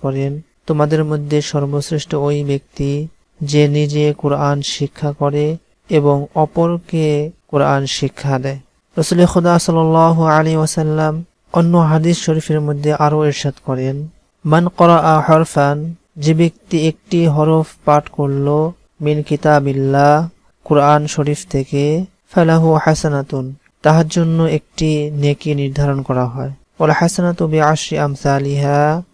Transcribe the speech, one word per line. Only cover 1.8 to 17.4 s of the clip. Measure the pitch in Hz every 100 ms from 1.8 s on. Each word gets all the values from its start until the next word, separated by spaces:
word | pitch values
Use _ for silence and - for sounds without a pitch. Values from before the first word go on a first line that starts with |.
| 139 156 -
ওই | 151 143 147
ব্যক্তি | 143 139 - - 139 143 156 - _ _
যে | 147 147 147
নিজে | 147 147 147 151 147
কোরআন | 147 143 143 143
শিক্ষা | 139 - 143 - 151
করে | 143 143 147 151 165 - _ _
এবং | 156 143 143 143
অপরকে | - 151 - 170 170 - 165 156 147 151 - _
কোরআন | 151 143 139 139
শিক্ষা | - 135 - 139 135
দেয়।" | 135 135 - _ _ -
রাসূল | 156 175 175
খুদা | 185 170 170
সাল্লাল্লাহু | - 165 160 160 165 165
আলাইহি | 160 156 156 160
ওয়াসাল্লাম | 156 - 156 156 156 156 170 _ _
অন্য | - 170 175
হাদিস | 156 156 160 170
শরীফের | - 160 - 156
মধ্যে | 147 147 147
আরও | 151 147 151 151
ইরশাদ | 139 143 -
করেন, | - 131 131 139 151 - _ _ 147
"মান | 156 175
করাআ | - 175 170 156 156
হরফান", | - 160 165 - 143 147 165 165 _ -
যে | 147
ব্যক্তি | 160 170 - _ 165 160
একটি | - _ 175 165
হরফ | 147